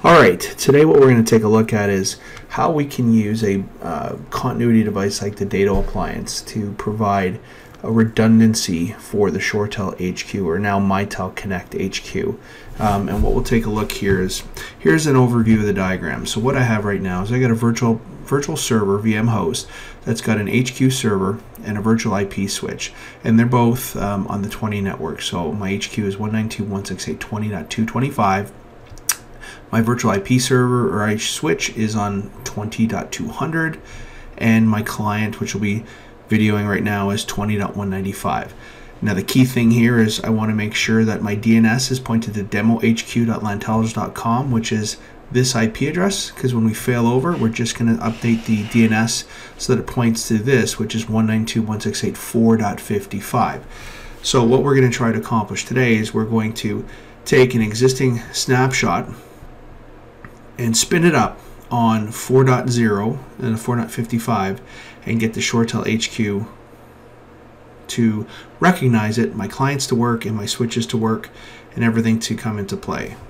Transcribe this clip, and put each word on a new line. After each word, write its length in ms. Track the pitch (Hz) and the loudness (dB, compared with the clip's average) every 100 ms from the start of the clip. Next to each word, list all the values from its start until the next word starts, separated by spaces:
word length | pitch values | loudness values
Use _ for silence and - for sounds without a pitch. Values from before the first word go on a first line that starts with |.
| - | 8
All 140 | 170 | 8
right, 220 | 107 87 | 8 4
today 420 | - - - 143 | -4 0 4 6
what 160 | 156 160 | 8 8
we're 80 | 131 | 8
gonna 160 | 120 | 8
take 200 | 113 113 | 6 4
a 40 | 107 | 6
look 240 | 110 110 | 4 4
at 180 | 110 101 | 2 2
is 280 | 98 95 - - - - | 0 -2 -6 -16 -18 -10
how 200 | - 151 | -2 0
we 140 | 156 | 0
can 300 | 147 - 120 | -2 0 4
use 280 | 113 104 113 | 4 2 0
a, 220 | 107 98 95 - | 2 0 -2 -10
uh, 360 | - 76 - - - | -8 -6 -6 -8 -8
continuity 520 | - 127 113 120 113 | -4 -4 0 4 4
device 380 | 107 98 101 - | 4 0 -2 -2
like 160 | 104 101 | -6 -4
the 80 | 98 | -2
Dado 340 | 98 101 - | 2 2 2
appliance 600 | - - 85 - - - | 0 -2 -4 -6 -8 -10
to 320 | - 110 101 | -8 -6 -6
provide 680 | 98 - 107 104 101 92 101 - - - - | -6 -6 -2 0 0 0 -6 -14 -20 -20 -14
a 80 | - | 0
redundancy 1040 | 113 110 - 113 113 113 110 - 82 85 - | 2 2 4 6 8 6 4 -2 -2 -4 -6
for 320 | - 104 101 | -6 0 0
the 80 | 78 | 0
ShoreTel 560 | - 107 101 - 95 - | -2 -2 -2 -4 -6 -4
H 240 | 90 90 - | -6 -4 -8
Q, 240 | 101 90 | -4 -2
or 100 | 87 | 0
now 180 | 104 101 | 0 2
Mitel 560 | 98 95 101 - 92 - | 2 0 -2 -6 -8 -8
Connect 360 | 98 90 - | -6 -8 -6
H 300 | - 95 - | -6 -4 -6
Q. 340 | - - - - - - - - | -8 -6 -4 -6 -14 -20 -16 -4
Um, 280 | 107 101 98 | 0 0 -2
and 160 | 104 | 0
what 100 | 107 | 2
we'll 120 | 101 - | 2 2
take 200 | 113 110 | 0 0
a 40 | |
look 240 | 107 104 | -4 -4
here 260 | - 101 95 | -2 0 2
is, 240 | 92 - - - - - | 0 -4 -10 -14 -14 -2
here's 300 | - 160 151 | 2 4 4
an 80 | 131 | 4
overview 400 | 123 120 113 110 | 6 4 4 4
of 100 | 104 | 4
the 60 | |
diagram. 540 | 98 92 92 87 60 - | 0 0 -2 -4 -6 -6
So 160 | - | -2
what 160 | 123 131 | 0 2
I 60 | |
have 200 | 120 107 | 2 2
right 180 | 101 98 | 0 -2
now 220 | 92 90 | -2 -4
is 80 | 104 | -2
I 80 | 123 | 0
got 120 | 127 | 2
a 40 | 113 | 2
virtual, 460 | 117 113 120 113 - - - | 2 2 0 0 -4 -16 -4
virtual 320 | 139 143 151 | -2 -2 -4
server, 400 | - 113 98 101 | 0 2 2 2
V 180 | 110 107 | 2 2
M 120 | 117 | 2
host, 420 | 110 85 - - - - - | 0 -2 -4 -8 -16 -18 -12
that's 160 | - 113 | -6 -4
got 180 | - 107 | -2 -2
an 120 | 98 | 0
H 260 | 117 127 - | 0 0 0
Q 140 | 131 | 0
server 500 | 127 110 98 95 110 - - | 2 0 0 0 -4 -10 -14
and 140 | - 104 | -8 -2
a 40 | |
virtual 320 | 107 113 117 | 2 2 2
I 120 | 98 98 | -2 -2
P 200 | - 98 | -4 -4
switch. 440 | - - - - - - - | -4 -8 -8 -12 -12 -20 -8
And 160 | 117 113 | 2 4
they're 60 | 120 | 6
both, 500 | 123 117 120 - - | 4 4 2 -4 -6
um, 320 | 101 101 95 | -4 -4 -4
on 140 | 101 | -4
the 80 | 101 | -6
twenty 320 | - 110 104 | -6 -4 -2
network. 400 | 98 - 78 - | -4 -4 -8 -6
So 320 | - 92 80 | -6 -4 -4
my 160 | 104 95 | -4 -4
H 220 | 101 - | -4 -4
Q 140 | - 101 | -4 -4
is 120 | 98 | -2
one 160 | 107 | -2
nine 160 | 110 107 | -2 -2
two 140 | - | -4
dot 100 | 101 | -6
one 100 | 98 | -6
six 240 | 98 92 - | -6 -8 -8
eight 140 | - | -8
twenty 260 | - 107 107 | -8 -6 -6
dot 220 | 98 78 | -6 -6
two 160 | - 110 | -4 -2
twenty-five. 680 | 117 135 - 101 95 101 - - - - - - - - - - - - | -2 -2 0 0 0 -4 -14 -20 -20 -20 -8 -6 -6 -10 -18 -18 -20 -2
My 100 | 113 | 0
virtual 300 | 113 120 113 | 2 2 0
I 80 | 101 | 0
P 180 | - 127 | 2 2
server 500 | 127 127 123 123 117 98 | 4 2 4 2 0 0
or 80 | |
I 140 | 107 104 | 0 -2
switch 580 | - - 151 - - 110 | -4 -4 -2 0 -2 -2
is 200 | 107 110 | -2 0
on 340 | 104 101 101 - | -2 -4 -6 -12
twenty 420 | - - 104 - 110 | -10 -8 -8 0 0
dot 260 | 95 - | 0 -6
two 180 | - - | -8 -8
hundred, 500 | - 151 165 160 160 - - - - - - | -6 -4 -2 -4 -6 -16 -16 -16 -16 -18 -2
and 320 | 113 113 110 | 2 4 4
my 140 | 107 | 2
client, 560 | 107 - 107 104 107 - | -2 -4 -4 -2 -4 -4
which 160 | 104 98 | -6 -2
will 60 | |
be 220 | 104 107 - - - - - | -2 -2 -6 -20 -20 -20 0
videoing 400 | 107 107 104 101 | 2 4 2 0
right 140 | 101 | -2
now, 260 | 104 101 101 | 0 -2 -2
is 160 | 104 - | -2 -4
twenty 320 | - 104 104 | -4 -2 -2
dot 180 | 98 98 | -4 -4
one 140 | 101 | -4
ninety-five. 640 | 95 95 - 98 62 - - - - - - | -4 -6 -6 -4 -4 -6 -14 -20 -20 -20 -6
Now 140 | 110 95 | -2 -2
the 80 | |
key 220 | 98 131 127 | 2 4 4
thing 260 | 127 117 | 4 4
here 260 | 120 117 120 | 6 6 4
is 220 | 110 - | 2 0
I 100 | - | -2
wanna 240 | 110 107 | 0 0
make 220 | 107 104 - | -2 -2 -2
sure 280 | - 113 | 2 2
that 200 | 110 101 | 2 0
my 100 | 104 | -4
D 240 | 104 113 113 | 0 4 6
N 80 | 113 | 6
S 240 | 123 - | 2 0
is 100 | 131 | -4
pointed 360 | - 113 113 107 | 0 -2 -2 -6
to 80 | |
demo 360 | 95 104 110 117 | -4 0 2 2
H 240 | 117 113 - | 2 0 -2
Q 180 | 120 117 | -2 0
dot 160 | 110 | -2
lantelge 540 | 107 101 - 110 110 110 | -4 -6 -2 0 0 -2
dot 180 | - | -6
com, 380 | - 117 117 139 | -4 -2 -2 0
which 200 | 117 - | -2 0
is 260 | 110 104 - - - - | -2 -4 -8 -16 -20 -4
this 240 | 123 127 117 | 0 0 2
I 100 | 110 | 0
P 180 | - 143 | 0 -4
address, 420 | 175 196 196 - | 0 -2 -2 -8
'cause 240 | - 127 | -4 -2
when 120 | 120 110 | 2 0
we 80 | 104 | 0
fail 320 | - 120 117 | -2 2 2
over, 280 | 127 165 170 | 2 0 0
we're 140 | 113 | -2
just 260 | - 113 - | 0 -4 0
gonna 200 | 117 113 | 0 2
update 500 | 110 110 120 113 - | -2 -2 0 0 0
the 200 | 107 104 | -2 2
D 180 | 120 | 4
N 100 | 110 | 4
S 300 | 110 113 - - - - - | 4 0 -2 -8 -18 -20 -10
so 160 | - | 0
that 80 | 127 | 0
it 60 | - | 0
points 400 | - 117 113 - | 0 0 0 0
to 100 | 113 | -2
this, 400 | 113 127 98 - | 2 2 0 -4
which 160 | 110 | -4
is 160 | 113 110 | -4 -2
one 160 | 110 110 | 0 2
nine 220 | 110 110 | 0 0
two 140 | 117 | -2
dot 80 | 107 | -2
one 120 | 107 | -4
six 220 | - - | -4 -4
eight 140 | 101 - | -6 -6
four 400 | - 117 113 110 | -4 2 4 4
dot 220 | 101 - | 0 -4
fifty-five. 840 | - 101 - - - 123 85 71 - - - - - - | -4 -4 -4 -10 -4 -2 -2 -4 -14 -18 -16 -16 -18 -10
So 220 | - 135 | 0 2
what 180 | 117 135 | 4 4
we're 140 | 139 135 | 4 4
gonna 160 | 127 | 4
try 200 | 117 120 | 2 0
to 60 | 110 | -2
accomplish 480 | - 117 104 - - | -2 -2 -2 -8 -4
today 300 | 127 123 113 | 0 2 2
is 180 | 110 | 0
we're 120 | 113 110 | -2 0
going 280 | 113 110 | 0 -2
to 320 | - 107 101 - - - - - | -4 -4 -6 -8 -16 -20 -16 2
take 300 | 139 127 123 | 4 4 4
an 60 | |
existing 580 | 107 110 131 131 131 117 - | 0 2 2 4 0 0 -6
snapshot 800 | - - 127 131 131 110 87 82 - - - - - - - - - - - - - - - | -6 0 2 2 0 0 -2 -6 -14 -20 -20 -20 -20 -20 -20 -20 -20 -20 -20 -20 -20 -18 -4
and 220 | 117 113 | 0 0
spin 260 | - 175 | 2 4
it 120 | 170 143 | 4 4
up 240 | 101 - - - - | 0 -4 -20 -20 -4
on 400 | 123 117 110 107 | 2 2 2 -2
four 320 | - - 131 | -8 2 4
dot 260 | 131 123 127 | 6 2 2
zero 480 | 120 113 101 110 143 - - | 2 2 2 0 -4 -12 -8
and 160 | 127 110 | -4 -4
a 20 | |
four 180 | - 120 | -2 -2
dot 140 | 113 | -4
fifty-five 720 | - 113 117 117 110 135 196 - - - - | -6 -4 -2 0 0 -2 -4 -10 -20 -20 -12
and 160 | - 113 | -4 -2
get 140 | 110 | 0
the 80 | - | -2
ShoreTel 460 | - 117 113 113 - | -2 0 0 0 -2
H 240 | 110 - | -2 -2
Q 360 | - 104 101 117 - - - - - - - - - - - - - - | -2 -2 -2 -6 -14 -20 -20 -20 -20 -20 -20 -20 -20 -20 -20 -20 -20 -10
to 400 | - 113 107 - - - - | 0 2 0 -8 -14 -20 0
recognize 580 | 170 180 127 117 107 110 | 2 4 2 2 2 0
it, 180 | 113 110 | -2 -4
my 120 | 95 | -8
clients 400 | - 135 143 - | -2 -2 -2 -2
to 80 | 117 | 0
work, 300 | 120 113 107 | 0 -2 -4
and 120 | 110 | -6
my 80 | 104 | -6
switches 400 | - 117 123 117 | -4 -4 -4 -4
to 100 | 113 | -2
work, 340 | 110 110 - - - - - - | -2 -2 -6 -18 -20 -20 -14 -2
and 80 | |
everything 360 | 117 113 113 113 | 0 2 2 0
to 160 | - 113 | -2 -6
come 240 | 117 104 | -4 -6
into 180 | 98 98 | -6 -8
play. 380 | - 71 - - | -6 -8 -8 -14